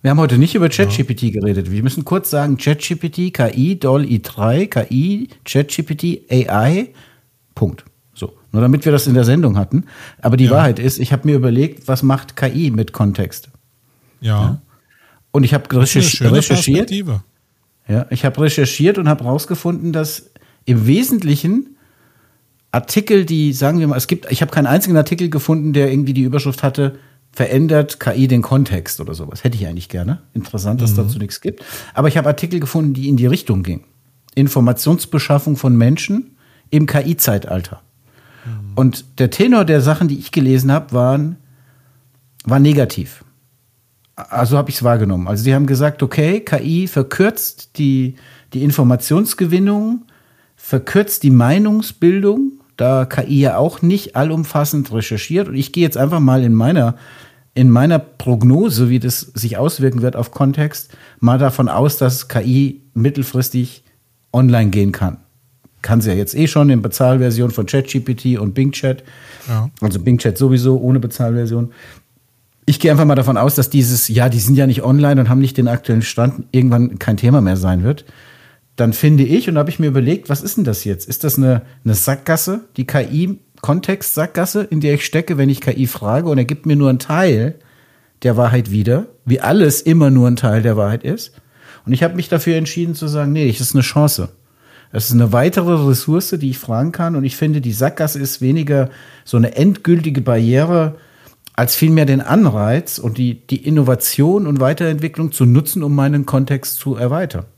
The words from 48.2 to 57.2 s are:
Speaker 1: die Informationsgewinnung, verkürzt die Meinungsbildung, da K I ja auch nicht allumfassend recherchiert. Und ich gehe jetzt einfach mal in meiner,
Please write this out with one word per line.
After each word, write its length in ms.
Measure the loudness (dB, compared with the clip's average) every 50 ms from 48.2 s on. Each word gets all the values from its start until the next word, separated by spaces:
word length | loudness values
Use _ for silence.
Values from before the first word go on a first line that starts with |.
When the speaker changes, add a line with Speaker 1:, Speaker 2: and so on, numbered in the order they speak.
| -20 -20 -20 -20 _ _ -6
Speaker 1:
die 100 | -2 0
Informationsgewinnung, 1400 | 0 2 4 4 4 4 2 0 0 0 0 0 -2 -2 -4 -2 0 2 2 2 0 0 0 -2 -2 -4 -4 -6 _ _ _ _ _ _ _ _ _ _
verkürzt 680 | _ -8 -4 -4 -4 -4 0 0 0 0 0 -4 0
die 80 | 2 4
Meinungsbildung, 1200 | 6 6 6 4 4 2 2 2 0 0 -2 -6 -4 _ 2 2 2 2 0 0 0 0 -2 -4 -6 -10 _ _ _ -2
da 260 | 0 2 2 0 0
K 200 | -2 -4 -6 -2
I 160 | 0 2 2
ja 180 | 2 2 2 0
auch 240 | 0 -2 -2 0
nicht 340 | 0 0 0 0 -4 -6 -4
allumfassend 760 | -2 -2 0 -2 -4 -4 -2 -2 -2 -2 0 -2 -4 -4 -2
recherchiert. 580 | -4 -6 -4 -4 -6 -8 -6 -4 -2 -4 -2 -2
Und 60 | -4
ich 180 | -6 -6 -4
gehe 120 | -2 0 0
jetzt 140 | 0 0 -2
einfach 220 | -2 0 2 2
mal 220 | 4 4 4 4
in 120 | 4 2 2
meiner, 420 | 2 2 2 2 2 2 0 -2 -6 -12 -20 -20 -20